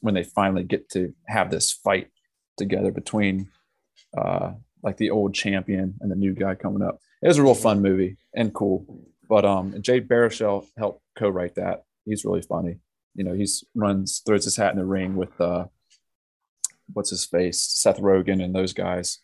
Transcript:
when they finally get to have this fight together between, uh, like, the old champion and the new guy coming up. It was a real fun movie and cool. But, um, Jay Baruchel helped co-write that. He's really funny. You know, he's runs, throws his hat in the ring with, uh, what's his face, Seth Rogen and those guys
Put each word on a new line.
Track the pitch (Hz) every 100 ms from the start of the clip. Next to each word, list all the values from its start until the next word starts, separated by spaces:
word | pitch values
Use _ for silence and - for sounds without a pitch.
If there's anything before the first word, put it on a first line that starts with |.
when | 110 95
they |
finally | 87 - 98 95
get | 90 - -
to | 95 90 - -
have | 107 90
this | - -
fight | - 104 95 - _ _ _ _ -
together | 98 98 95
between, | - - 107 101 95 98 _ _ _ _ _ _ -
uh, | 50 50 92 110 - _
like, | 104 98
the | 107
old | 107 98
champion | 98 101 98 92 95 95 98
and | 101
the | 92
new | 98
guy | 95 95 92
coming | 101 101
up. | 92 - _ _
It | 170
was | 147
a |
real | 139 117
fun | 113 101
movie | 98 95 95 101 _ -
and | 110
cool. | - 101 92 - - - _ -
But, | 107 101
um, | 95 98 101
Jay | - 127
Baruchel | 107 120 113 - 107 101 - 110
helped | 104 - _ -
co-write | 104 92 87 -
that. | 92 - - _ -
He's | 107 -
really | 95
funny. | - 87 87 - _ _ _ -
You |
know, | 92
he's | 95 98 - -
runs, | 113 104 98 95 - 110
throws | 101
his | 101 117
hat | 98
in | 98
the | 95
ring | 95 92 95
with, | 90 -
uh, | 87 87 92 _ _ _ _ _ _ _ _ _ - _ -
what's | 104 -
his | 92 -
face, | 87 90 -
Seth | - - 104 95
Rogen | 98 95 92 95
and | 90
those | 92 92
guys | - 90 90 90 -